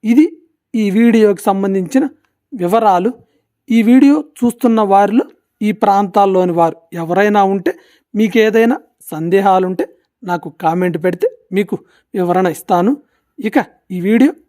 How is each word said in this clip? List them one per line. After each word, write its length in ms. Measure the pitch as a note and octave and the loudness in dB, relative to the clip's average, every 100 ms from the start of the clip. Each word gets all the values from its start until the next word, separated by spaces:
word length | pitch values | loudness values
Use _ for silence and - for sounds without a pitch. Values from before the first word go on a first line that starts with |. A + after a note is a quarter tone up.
| A3 | 0
ఇది 140 | A#3+ E4+ - _ _ _ A3 | 2 0 -4 _ _ _ -4
ఈ 20 | G#3 G3 | -2 2
వీడియోకి 460 | A#3 A3+ G#3 F#3+ - | 2 4 2 2 -2
సంబంధించిన 540 | G3 G3 F#3+ F#3 C4 D4 _ _ _ _ B3 | -2 -2 -4 -2 -2 -2 _ _ _ _ -6
వివరాలు. 500 | F3 A3 A3 F3+ G3+ B3+ _ _ _ _ - | -2 0 2 0 -2 -6 _ _ _ _ -2
ఈ 100 | A3+ A3 | 0 4
వీడియో 260 | B3+ C#4 D4+ D4 - | 6 6 2 -4 -4
చూస్తున్న 420 | A#3+ A3+ B3 A3 G#3 | -4 0 0 0 2
వారిలో 340 | G3 G3+ A3+ - _ _ _ G#3+ | 2 2 0 -4 _ _ _ -4
ఈ 20 | G#3+ | 0
ప్రాంతాల్లోని 720 | G#3 G3 G3+ G#3 G3 F#3 F3+ E3+ | 0 2 0 0 2 2 0 0
వారు 180 | E3 - _ E3+ | -2 -2 _ -12
ఎవరైనా 400 | E3 F3 G#3 G#3 G3 | -4 0 2 2 0
ఉంటే, 180 | G3 F3 - _ _ _ G#3 | 0 -4 -8 _ _ _ -2
మీకు 200 | A3 A3+ A3 | 0 2 2
ఏదైనా 320 | A3 A#3 C#4 _ _ - | 2 0 -2 _ _ -14
సందేహాలుంటే 760 | D#3 E3 G3 G3 F#3+ F#3 F3+ - _ _ _ F#3 | -8 -2 0 2 0 0 -4 -8 _ _ _ -8
నాకు 180 | F3 E3+ _ | -8 -8 _
కామెంట్ 340 | D#3+ F3 F3+ D#3+ F3+ | -4 -2 -4 -2 -4
పెడితే 220 | F3+ C5 - _ F#3+ | -2 -4 -6 _ -6
మీకు 180 | G3+ - _ _ _ | -4 -8 _ _ _
వివరణ 340 | G3+ F3 F3 F#3 D#3 | -4 -2 0 -2 -6
ఇస్తాను. 360 | - F3 G3 C#4+ _ _ _ - | -2 0 0 -2 _ _ _ -10
ఇక 180 | A3 C4 - _ _ F3+ | -4 -4 -4 _ _ -6
ఈ 40 | F#3 | 0
వీడియో 240 | A3 C#4 - | 2 2 0